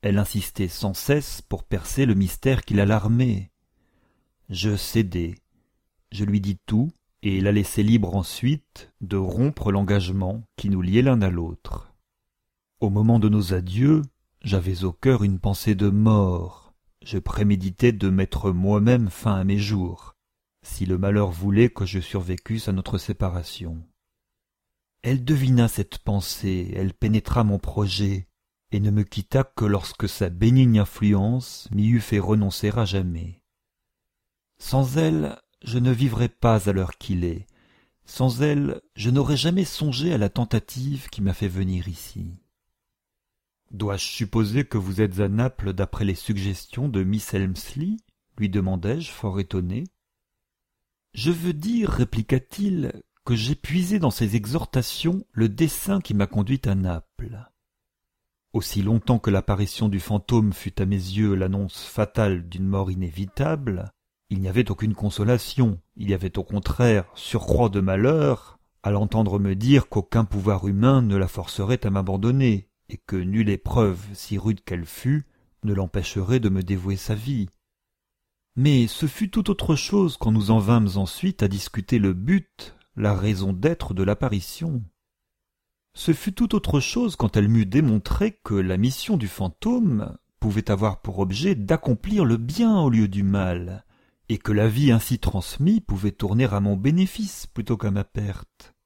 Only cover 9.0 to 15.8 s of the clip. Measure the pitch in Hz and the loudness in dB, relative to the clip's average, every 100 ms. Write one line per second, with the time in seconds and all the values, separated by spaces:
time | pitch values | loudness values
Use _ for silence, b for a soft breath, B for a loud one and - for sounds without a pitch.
9 | 95 98 95 92 135 147 104 98 98 101 | -4 -2 -2 0 0 0 -2 0 2 0
10 | 90 95 92 110 110 - 101 98 90 107 | 0 -2 -4 -6 -12 -6 -2 0 4 4
11 | 131 123 95 87 82 87 - - - _ | 4 4 2 0 -6 -8 -12 -14 -14 _
12 | _ _ _ _ _ _ _ _ 107 101 | _ _ _ _ _ _ _ _ -2 2
13 | 110 117 107 104 90 92 90 98 135 156 | 4 6 6 4 2 -2 -2 0 4 4
14 | 143 _ _ _ - 98 87 90 92 - | 2 _ _ _ -2 0 0 -2 -4 0
15 | 131 123 101 92 101 98 - 98 | 2 4 2 2 -2 0 0 2